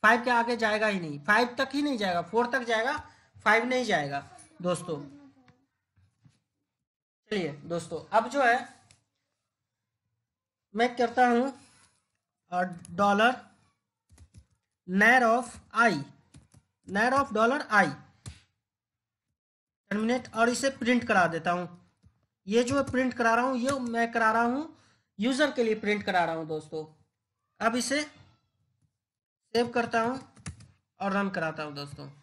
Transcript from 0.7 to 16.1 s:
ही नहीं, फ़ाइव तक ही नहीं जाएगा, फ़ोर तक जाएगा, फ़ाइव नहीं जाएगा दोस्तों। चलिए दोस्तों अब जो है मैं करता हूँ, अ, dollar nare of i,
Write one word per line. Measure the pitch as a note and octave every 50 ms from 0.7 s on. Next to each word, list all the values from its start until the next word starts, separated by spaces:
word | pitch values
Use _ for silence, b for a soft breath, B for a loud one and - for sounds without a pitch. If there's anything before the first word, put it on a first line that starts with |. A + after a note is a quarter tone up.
| G#3+ G#3+ A3
ही | G#3+ G3+ F#3+
नहीं, | E3+ D#3 C#3+ C#3+ C#3+
फ़ाइव | - G#3 A3 B3 A#3+ A#3+ -
तक | C4 C4 -
ही | C#4 D4
नहीं | D4 C#4 A3+
जाएगा, | G#3 F#3+ F3 F3 E3+
फ़ोर | F3 - A3+ A#3+ A#3+ A#3+
तक | C4+ A#3+
जाएगा, | A#3 A3+ A3 A3 B3+ C#4+ D4 - b b b b b b - -
फ़ाइव | A3 G#3 A3+ A#3
नहीं | B3 B3+ B3+ B3+
जाएगा | G#3+ G3 D#3+ D3 C#3 C#3+ C#3 C#3 - - - - _ _ _ E3+
दोस्तों। | F3 F3+ - - - D#3+ C#3+ C#3+ - - - - - _ _ _ _ _ _ _ _ _ _ _ _ _ _ _ _ _ _ _ - _ _ _ _ _ _ _ _ _ _ _ _ _ _ _ _ _ _ _ _
चलिए | G#3+ G3+ F3 D3+ C#3+ - -
दोस्तों | D#3 E3+ E3+ E3 - F3 D3+ - - - A3
अब | A3+ B3
जो | C4 C#4+ C4+
है | A#3+ A#3 B3+ - - - _ _ _ _ _ _ _ _ _ _ _ _ _ _ _ _ _ _ _ _ _ _ _ _ _ _ _ _ _ _ _ _ _ _ _ _ _ _ _ _
मैं | G#3 A#3 B3 A#3+
करता | - B3 A#3 A#3+ - B3+ B3
हूँ, | A#3+ A#3 B3 C#4 C4 b b b b b b b b b b _ _ _ _ _ _ _ _ _ F3
अ, | F3+ F#3 F3+ E3+ - - - E3+
dollar | E3+ G3+ G3+ G3+ G3+ A3 A#3+ C4 - - _ _ _ _ _ _ _ _ _ _ _ _ _ _ _ - _ _ - - _ _ _ _ _ _ _ _ -
nare | F3+ F#3+ G#3 A3+ A#3+ C4 B3 A3+
of | A3 B3 B3 - - - - _ - G#3+
i, | A#3 A#3 F#3 D3 C3+ -